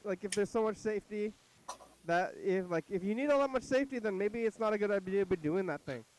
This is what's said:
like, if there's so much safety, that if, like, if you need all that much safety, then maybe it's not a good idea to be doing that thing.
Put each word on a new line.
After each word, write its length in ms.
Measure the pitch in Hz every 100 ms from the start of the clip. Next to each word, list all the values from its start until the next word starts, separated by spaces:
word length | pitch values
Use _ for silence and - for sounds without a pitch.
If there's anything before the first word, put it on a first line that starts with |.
like, 180 | 208 185
if 60 | 202
there's 200 | 208 202
so 120 | 233
much 140 | 220 202
safety, 560 | 220 208 - 208 208 - _ - - - - -
that 300 | 165 170 180 -
if, 240 | 196 185 180
like, 140 | 170 -
if 120 | 190
you 100 | 190
need 160 | 220 285
all 100 | 277
that 100 | 277
much 120 | 262
safety, 340 | - 262 277 254
then 180 | 214 190
maybe 240 | 208 226
it's 140 | 226 208
not 120 | 220
a 60 | 214
good 120 | 202
idea 280 | 202 185 196
to 60 | 190
be 100 | 185
doing 300 | 151 180 185
that 140 | 147
thing. 200 | - 127 110